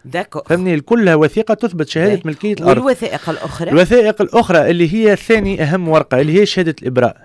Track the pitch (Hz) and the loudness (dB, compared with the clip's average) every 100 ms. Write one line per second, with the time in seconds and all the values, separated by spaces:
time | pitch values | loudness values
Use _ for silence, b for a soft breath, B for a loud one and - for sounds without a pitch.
0 | 127 170 - 151 - 170 185 151 - 233 | -10 -10 -8 -12 -2 -2 0 -2 0 2
1 | 190 156 156 214 220 214 226 170 139 160 | 4 4 2 0 -2 -2 -2 -4 -6 -2
2 | 196 190 160 147 214 202 165 247 269 247 | 0 -2 -4 -6 -6 -2 0 0 0 -2
3 | 226 147 - 147 - - 170 156 175 240 | -4 -8 -8 -8 -8 -8 0 2 4 4
4 | 214 208 196 233 226 170 147 170 165 220 | 2 0 0 0 2 2 2 0 0 2
5 | 214 196 - 226 196 190 147 185 165 156 | 2 0 -2 -4 -2 -4 -2 -2 0 0
6 | - 131 156 185 208 190 160 - 131 127 | 2 0 2 2 2 0 -4 -4 -4 0
7 | 120 - | 0 -2